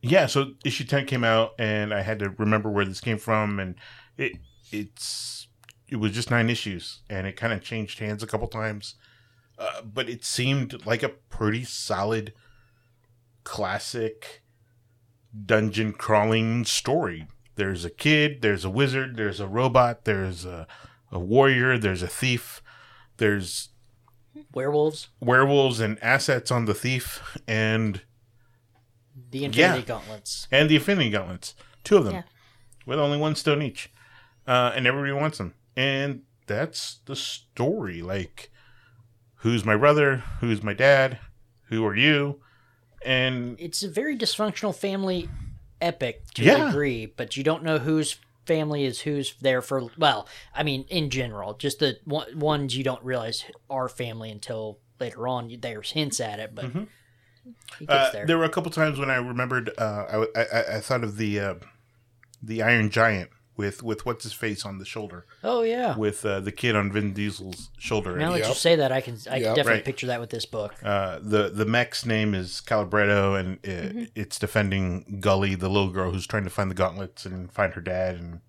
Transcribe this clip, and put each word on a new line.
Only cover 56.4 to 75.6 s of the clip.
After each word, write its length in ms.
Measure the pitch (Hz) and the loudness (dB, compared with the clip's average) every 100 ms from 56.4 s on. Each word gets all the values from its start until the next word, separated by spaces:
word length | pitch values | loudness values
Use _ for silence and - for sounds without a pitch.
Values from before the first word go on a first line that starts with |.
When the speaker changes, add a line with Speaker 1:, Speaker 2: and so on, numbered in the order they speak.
Speaker 2:
it, 140 | 110 | -10
but 120 | 120 131 | -8 -8
Speaker 1:
Mm-hmm. 180 | 143 214 _ _ _ _ _ 247 233 - - | -6 -8 _ _ _ _ _ -20 -20 -20 -18
Speaker 2:
he 60 | 147 | 0
gets 220 | 143 131 | 4 4
Speaker 1:
Uh, 20 | |
Speaker 2:
there. 140 | 107 104 | 0 0
Speaker 1:
there 100 | 165 | 2
were 60 | 160 | 2
a 40 | |
couple 200 | 160 160 | 0 -4
times 300 | 160 156 135 | 0 0 0
when 100 | 135 | 0
I 60 | 131 | 0
remembered. 560 | 123 123 127 127 117 - | 0 -2 -2 -2 -4 -2
Uh, 480 | 110 104 101 107 110 113 | -2 -2 -2 0 0 0
I, 40 | |
I, 40 | |
I, 320 | 117 113 110 107 | 0 0 0 -4
I 20 | |
thought 220 | - 127 | -2 -2
of 140 | 117 104 | -2 -4
the, 220 | 110 104 | -2 -2
uh, 160 | 101 85 - _ _ _ _ _ _ - | -2 -6 -12 _ _ _ _ _ _ -20
the 180 | 110 110 | -8 0
Iron 300 | 110 120 107 | 4 4 4
Giant 400 | 107 113 101 87 _ _ - | 4 4 4 -4 _ _ -4
with, 260 | 101 98 | -4 -4
with 220 | 117 107 - | -6 -4 -4
what's 160 | 113 | -6
his 100 | 110 | -8
face 320 | - 113 107 104 | -6 -4 -4 -8
on 140 | 95 | -10
the 60 | 95 | -12
shoulder. 420 | - 104 87 - - | -10 -10 -12 -20 -8
Speaker 2:
Oh 180 | 220 240 | -2 0
yeah, 340 | 226 240 240 117 | 0 0 -2 0
Speaker 1:
With, 300 | 107 101 107 | 0 0 -2
uh, 140 | 98 | -2
the 120 | 95 | -4
kid 240 | - 123 107 | -2 2 2
on 160 | 101 | 2
Vin 220 | 101 104 | 0 -2
Diesel's 560 | 95 104 98 95 90 - - | -2 -6 -6 -12 -14 -16 -12
shoulder. 400 | - 107 95 90 | -2 -2 -2 -2
Speaker 2:
Now 140 | 156 | -2
that 80 | 175 | 0
you 60 | - | 0
Speaker 4:
Yep. 100 | 131 | 0
Speaker 2:
say 200 | 165 165 | 4 4
that, 140 | 135 | 4
I 100 | 131 | 0
can, 140 | 131 117 - | -4 -12 -6
I 60 | 131 | -2
can 60 | |
Speaker 4:
Yep. 120 | 113 120 | 0 2
Speaker 2:
definitely 160 | 127 | 4
Speaker 1:
Right. 120 | 110 101 | 2 0
Speaker 2:
picture 220 | - 127 | -6 -4
that 120 | 120 | -4
with 120 | 117 | -6
this 160 | 117 110 | -8 -8
book. 260 | 110 104 - | -6 -8 -6
Speaker 1:
Uh, 360 | 107 101 95 82 | -2 0 0 -6
the, 280 | 101 107 101 | 0 2 2
the 160 | 101 107 | 0 0
mech's 380 | 117 120 - | 2 0 -4
name 300 | 120 110 107 | -2 0 2
is 280 | 98 90 - - | 0 -4 -8 -2
Calibretto, 760 | 110 98 104 101 101 98 98 | 0 2 2 4 4 4 2
and 200 | 92 92 | -2 -6
it, 260 | - 175 190 214 | -8 -6 -6 -8
Speaker 3:
Mm-hmm. 80 | 233 - | -10 -8
Speaker 1:
it's 240 | 101 - | -8 -6
defending 800 | 208 - 101 98 92 90 - 98 | -2 2 2 2 0 -2 -6 -2
Gully, 340 | 98 95 98 | 2 4 4
the 160 | 95 | 0